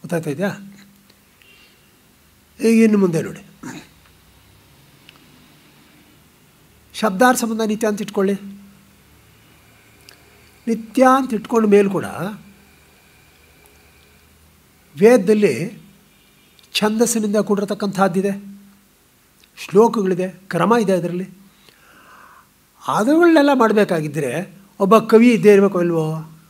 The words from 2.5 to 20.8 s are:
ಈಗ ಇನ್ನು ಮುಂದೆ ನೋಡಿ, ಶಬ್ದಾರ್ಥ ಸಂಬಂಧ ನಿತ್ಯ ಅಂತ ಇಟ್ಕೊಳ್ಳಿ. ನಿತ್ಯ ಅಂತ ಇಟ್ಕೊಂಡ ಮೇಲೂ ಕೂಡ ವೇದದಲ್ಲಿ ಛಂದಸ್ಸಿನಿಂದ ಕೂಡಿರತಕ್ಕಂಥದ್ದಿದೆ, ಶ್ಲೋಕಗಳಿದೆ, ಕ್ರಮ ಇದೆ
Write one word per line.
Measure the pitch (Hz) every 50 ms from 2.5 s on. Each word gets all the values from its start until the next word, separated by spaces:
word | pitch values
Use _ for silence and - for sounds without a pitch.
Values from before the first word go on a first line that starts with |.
| _ -
ಈಗ | - 226 226 226 226
ಇನ್ನು | 214 214
ಮುಂದೆ | 202 196 175 160 160
ನೋಡಿ, | - - - - - - - _ - - - - - _ _ _ _ _ _ _ _ _ _ _ _ _ _ _ _ _ _ _ _ _ _ _ _ - _ _ _ _ _ _ _ _ _ _ _ _ _ _ _ _ _ _ _ _ _ _ _ _ _ _ _ _ _ _ _ _ _ _ _ _ -
ಶಬ್ದಾರ್ಥ | - 220 220 190 185 254 247 254 247
ಸಂಬಂಧ | 247 220 226 214
ನಿತ್ಯ | 226 208 214 214 226
ಅಂತ | 214 208 202
ಇಟ್ಕೊಳ್ಳಿ. | 208 - - 208 196 196 202 196 - - - - - - _ _ _ _ _ _ _ _ _ _ _ _ _ _ _ _ _ _ _ _ _ _ _ _ _ _ _ - - _ _ _ _ _ _ _ _ _ _
ನಿತ್ಯ | 226 226 226 - - - 254 254 254 262
ಅಂತ | 269 262 254 226
ಇಟ್ಕೊಂಡ | 208 - - 240 226 220
ಮೇಲೂ | 208 202 202 202 196
ಕೂಡ | 196 165 120 92 87 117 165 202 220 160 - - - _ _ _ _ _ _ _ _ _ _ _ _ _ _ _ _ _ _ _ _ _ _ _ _ _ _ _ _ _ _ _ _ _ _ _ _ _ _ _ _ _ _ _ _ _ _ _ _ 143
ವೇದದಲ್ಲಿ | 190 226 247 226 185 185 214 214 208 175 123 117 165 226 - - - - _ _ _ _ _ _ _ _ _ _ _ _ _ _ _ _ -
ಛಂದಸ್ಸಿನಿಂದ | - 214 214 220 220 240 226 - 226 208 208 202
ಕೂಡಿರತಕ್ಕಂಥದ್ದಿದೆ, | 214 202 208 208 196 208 202 208 202 214 202 - 185 196 196 165 190 190 202 196 - - - - - - - _ _ _ _ _ _ _ _ _ _ _ _ _ _ _ _ _
ಶ್ಲೋಕಗಳಿದೆ, | - - - 156 196 233 240 233 233 196 185 185 170 185 190
ಕ್ರಮ | 175 - - _ - 165 170 202 233
ಇದೆ | 240